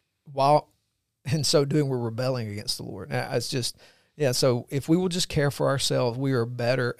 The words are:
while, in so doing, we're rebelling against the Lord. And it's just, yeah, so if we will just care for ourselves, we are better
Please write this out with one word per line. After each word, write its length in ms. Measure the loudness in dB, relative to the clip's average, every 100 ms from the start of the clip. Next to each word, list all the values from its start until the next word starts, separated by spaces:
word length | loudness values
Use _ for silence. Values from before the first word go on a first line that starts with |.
| _ _ -10
while, 380 | 2 4 4 2 _ _ _ _ _ -4
in 120 | -2
so 220 | 2 2 4
doing, 220 | 2 0
we're 80 | -2
rebelling 480 | -4 -4 -4 -4 -6
against 280 | -6 -6 -6
the 60 |
Lord. 260 | -8 -12 -6
And 240 | -6 -4 -4
it's 140 | -2
just, 280 | -4 -4 -8 -18 _ _ -2
yeah, 140 | 0
so 340 | 2 2 2 -2
if 180 | -6 2
we 80 | 2
will 140 | 2
just 180 | -2 -2
care 240 | 0 0
for 160 | 0 0
ourselves, 500 | 0 0 0 0 0
we 140 | 0
are 140 | 0 -2
better 500 | -2 0 0 -2 -4